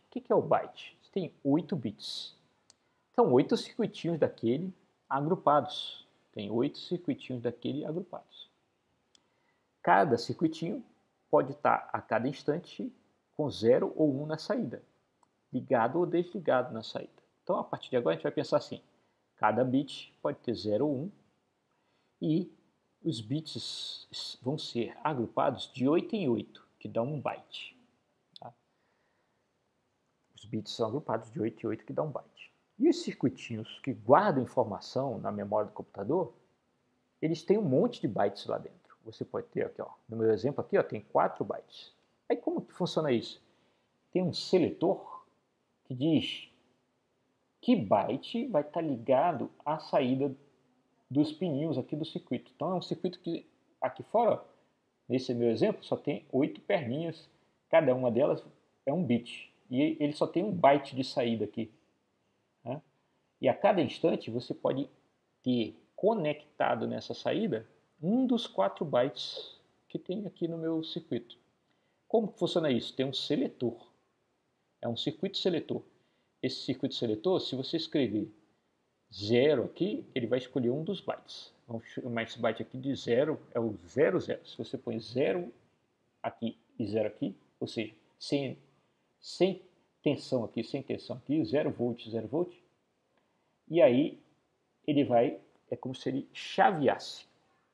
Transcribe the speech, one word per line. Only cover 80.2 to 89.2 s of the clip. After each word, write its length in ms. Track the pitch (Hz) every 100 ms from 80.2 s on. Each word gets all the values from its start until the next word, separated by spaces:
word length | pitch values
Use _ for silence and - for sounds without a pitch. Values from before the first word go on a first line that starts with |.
| 110
vai 140 | 127
escolher 300 | - 143 120
um 140 | 139 160
dos 160 | 185
bytes. 520 | - - - - - _ -
Vamos 180 | 113 -
chamar 360 | - 127 117
esse 160 | 113 117
byte 220 | 113 110
aqui 160 | 113 131
de 180 | 135 131
zero, 420 | - 120 156 135 -
é 60 | 120
o 160 | 113 101 -
zero 360 | - 175 180
zero. 180 | - - -
Se 100 | -
você 200 | 117 131
põe 200 | - 113
zero 520 | 110 123 165 180 175 - _ _ _ _ _ _
aqui 360 | 117 - 113 - _ -
e 80 | 104
zero 220 | 110 107
aqui, 260 | - 143 - _ _
ou 80 | 120
seja, 260 | 120 107 - _ _
sem, 400 | - 143 139 143 _ _ _ _ _
sem 420 | _